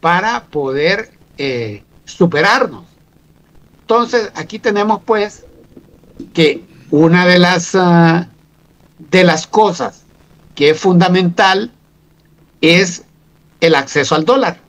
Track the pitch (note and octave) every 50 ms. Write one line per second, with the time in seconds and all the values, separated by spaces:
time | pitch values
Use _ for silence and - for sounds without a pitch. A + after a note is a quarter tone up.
0 | - E3 F3 F3+ G3 A3 A#3+ A#3+ - _ - D3+ C#3+ C3+ C3 C#3+ D3 E3+ G3 G#3
1 | A3 _ _ _ _ _ _ - C#3 C#3 B2+ A#2+ A#2 G#2+ G#2 G2+ _ _ _ _
2 | _ - - - F#3 F3 C#3+ D3 D#3+ G3 A3 C4+ C4 F#3 C3+ G#2 - _ _ _
3 | _ _ _ _ _ _ _ _ _ _ _ - _ _ _ _ _ - A3 A#3
4 | A#3+ A#3 B3 A#3+ A3 G3 - - D#3 - G#3+ A3 - A#3+ G3+ G3+ G#3 A3 G#3+ G3+
5 | - - A3 G#3+ G3+ G#3+ - - - - - - _ _ _ - _ _ _ _
6 | _ _ _ - - - _ - D#3+ D3 - - - _ - - - - - D3
7 | D#3+ E3 E3 F3+ F#3 F3+ F3+ F3+ F3 F3 F#3 F3 F3 - - F#3+ F#3 F3 F3 E3+
8 | E3+ E3 E3 E3+ F3 - _ _ _ _ _ _ _ _ _ _ _ _ _ _
9 | - - - F#3 F#3 F3 D#3+ E3+ - - - A3 G#3+ G3+ F3 - C3 G2+ - _
10 | _ _ _ _ _ _ _ _ _ _ _ - C#3+ D3 D#3 D#3 - G3 F#3 F3
11 | F3+ F#3 F3+ F#3 F#3 F3 E3+ - G3+ F#3+ F#3+ G3 G#3+ A#3+ _ _ _ _ _ _
12 | _ _ _ _ _ _ _ _ _ _ _ _ - D#3 E3+ F3+ G3 F3+ E3+ -
13 | - _ _ _ _ _ _ _ _ _ _ _ - E3 D#3 C#3 C3+ - - D3+
14 | C#3 - - D#3 D#3+ E3 B3 C4+ B3+ F3 - - _